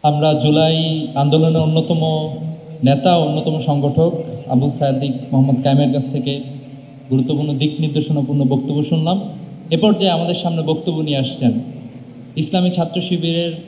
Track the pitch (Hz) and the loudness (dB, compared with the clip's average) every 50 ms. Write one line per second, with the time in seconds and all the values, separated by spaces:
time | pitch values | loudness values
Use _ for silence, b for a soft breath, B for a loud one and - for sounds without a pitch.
0 | - 151 147 147 156 156 151 151 - 151 151 156 160 160 160 160 160 160 156 156 | 2 2 2 4 4 4 4 4 4 4 4 4 4 4 2 2 0 0 -2 -2
1 | - - - 139 143 147 151 156 160 160 160 160 160 156 156 160 156 - 170 160 | -4 -4 -2 0 2 4 4 4 4 4 4 4 2 2 2 2 2 2 0 0
2 | 160 160 156 156 156 156 156 - - - - - - - - - 127 131 139 147 | 2 0 0 0 -2 -4 -6 -8 -8 -8 -10 -12 -14 -16 -8 0 2 4 4 4
3 | 170 185 175 160 156 151 151 156 - 170 156 156 131 - 143 143 139 143 - 160 | 4 4 4 4 2 2 0 0 0 0 -2 0 0 0 0 2 2 2 4 4
4 | 165 170 - - - - - - - - 131 127 143 147 - - 147 139 131 131 | 2 2 2 -2 -6 -8 -8 -10 -6 -2 0 2 2 0 0 0 0 0 0 0
5 | 139 139 123 - - - - 135 - 139 131 120 - 143 135 143 147 123 - - | -2 -2 -4 -6 -6 0 2 2 4 4 2 0 2 2 4 4 4 2 2 0
6 | - - - 139 123 139 139 139 131 - - - - - - - - - - - | -2 -2 -4 -4 -4 -4 -6 -6 -8 -10 -14 -14 -16 -16 -18 -18 -20 -20 -20 -20
7 | - - 127 131 - 131 151 143 147 151 135 131 147 151 - - 156 147 143 156 | -6 -2 0 0 0 0 0 -2 0 -2 -2 0 0 -2 0 0 -2 0 0 -2
8 | - - 151 143 127 - 143 143 139 127 147 127 - - 147 147 147 - 170 160 | 0 0 0 0 0 0 0 0 2 2 0 -2 -2 -2 -2 -2 0 0 0 0
9 | 156 165 185 196 190 - - - - - - - - - 160 160 - 214 - - | 2 0 0 0 -2 -6 -10 -12 -14 -16 -16 -18 -6 -4 0 2 4 4 4 4
10 | 196 185 170 165 170 170 180 175 - 170 165 165 156 147 156 156 - 180 160 156 | 2 0 2 0 0 -2 -2 -2 -2 -2 -2 -2 0 -2 -2 -2 -2 -4 -2 -2
11 | 156 151 143 135 127 131 - - 135 120 107 110 - - - - - - - - | -2 -2 -2 -2 -2 -4 -4 0 0 0 0 0 -4 -6 -12 -14 -14 -16 -16 -18
12 | - - - - - - - 160 151 - 190 185 180 180 180 175 170 165 - 185 | -18 -18 -18 -18 -20 -10 -4 -4 -4 0 0 2 2 2 2 0 -2 -2 -2 -6
13 | - - 180 165 160 165 165 170 170 170 160 156 - | -2 -2 -2 -2 0 -2 -2 -2 -2 -4 -6 -8 -14